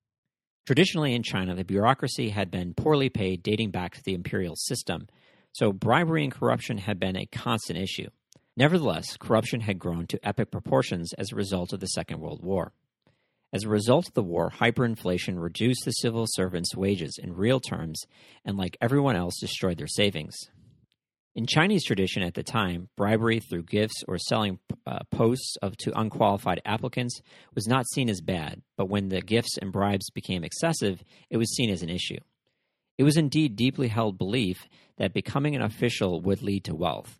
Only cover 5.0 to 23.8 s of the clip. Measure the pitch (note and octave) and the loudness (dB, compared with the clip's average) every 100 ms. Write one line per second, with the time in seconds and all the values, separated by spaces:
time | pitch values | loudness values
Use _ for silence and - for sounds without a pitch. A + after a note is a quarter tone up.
5 | F#2+ _ _ _ _ - A2+ G2 G#2+ C3 | -8 _ _ _ _ 0 2 2 2 4
6 | E3 D#3+ C#3+ - A#2+ A#2+ - G#2+ G2+ F#2 | 4 0 0 0 2 2 0 -4 -2 -2
7 | F#2+ F#2 G2 - B2 A2+ - E2+ F#2+ - | -2 -2 -6 -6 -2 -2 -2 -6 -4 -6
8 | - _ _ _ _ - C#3+ F3 C3 D#2+ | -10 _ _ _ _ 4 6 6 2 0
9 | - - - A2+ A2+ A#2+ G#2+ F#2 F2 E2+ | -4 -8 2 2 4 -2 -2 -2 -2 -4
10 | F2 - G#2 G#2 G#2+ - - C3+ - F2 | -4 -4 -4 -2 -4 -4 0 2 2 -4
11 | E2+ - G2 G#2+ G2 F#2 F2+ F#2+ F#2 - | -6 -8 -6 -4 -2 -2 -4 -6 -6 -6
12 | - D#2 D#2+ - F2 F#2+ E2 _ _ _ | -6 -8 -8 -8 -2 -2 -2 _ _ _
13 | _ _ _ _ - G2 G#2+ G#2+ G#2+ C#3 | _ _ _ _ -8 -6 0 2 4 4
14 | F3+ - F#2 E2+ E2+ - A#2 A#2 A#2+ A2 | 4 -2 0 0 0 2 2 2 0 0
15 | F2+ F2+ - F2+ E2+ - A2+ B2 - A#2 | -2 -2 -2 -4 -4 0 0 2 -2 -2
16 | B2 A2+ A2 - F#2 F2+ F2 F#2 F#2+ G2 | 0 0 -2 0 0 0 -4 0 0 0
17 | D2+ - F2+ E2+ G#2+ C3 - F2 D#2+ D2+ | -2 -8 -8 0 2 2 0 -6 -6 -8
18 | - _ - - - G2 F#2 - A#2+ C#3 | -12 _ -20 -12 -6 -2 -2 0 2 4
19 | C#3 F#2 F2 - - - F#2+ E2 D2 - | 4 2 0 -4 -6 -2 -2 0 -4 2
20 | G#2 E2 D#2 - - _ - _ _ _ | 2 0 -8 -12 -16 _ -20 _ _ _
21 | _ _ _ - A#2 D#3 F3+ G#3 - G2 | _ _ _ -6 2 4 4 4 2 0
22 | F#2+ - F2+ - - A#2 F#2+ F2 F#2+ - | 0 0 -2 -4 -2 0 0 -2 -8 -2
23 | G2+ A2 A2+ A2+ - F2 E2 G2+ | 2 4 4 0 -2 -6 0 0